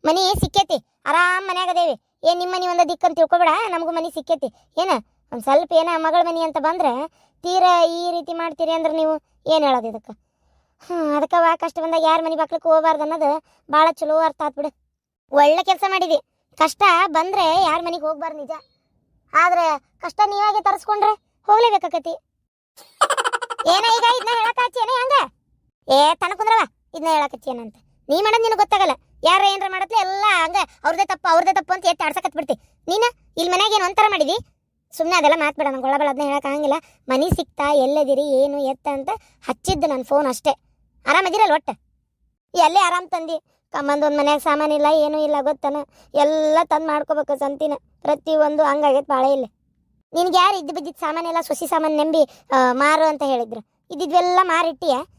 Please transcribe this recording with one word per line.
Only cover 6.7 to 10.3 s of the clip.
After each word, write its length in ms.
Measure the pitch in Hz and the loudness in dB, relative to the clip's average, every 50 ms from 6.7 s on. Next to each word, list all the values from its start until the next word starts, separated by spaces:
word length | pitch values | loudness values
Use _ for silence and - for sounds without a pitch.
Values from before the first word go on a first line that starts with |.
| 339 359 330 285 240 254 294 320 _ _ _ _ _ _ - | -2 0 0 -2 -2 -2 -6 -10 _ _ _ _ _ _ -6
ತೀರಾ 420 | 349 359 381 359 359 349 349 339 | -2 0 4 4 4 4 4 2
ಈ 260 | 339 339 339 349 349 | 2 0 -4 -6 -4
ರೀತಿ 240 | 339 339 294 - 339 | -6 -6 -6 -8 -8
ಮಾಡ್ತೀರಿ 360 | 330 339 339 311 _ 330 320 | -6 -6 -8 -4 _ -4 -2
ಅಂದ್ರೆ 260 | 330 330 320 330 311 | -2 -2 -2 -2 -2
ನೀವು 380 | 320 320 311 311 302 _ _ _ _ _ | 0 0 0 -2 -4 _ _ _ _ _
ಏನ್ 180 | - 320 311 302 | 0 0 2 2
ಹೇಳೋದು 240 | 277 262 247 220 226 | 2 0 0 -2 -6
ಇದಕ್ಕ? 220 | 214 220 _ - 214 _ _ _ | -12 -12 _ -18 -20 _ _ _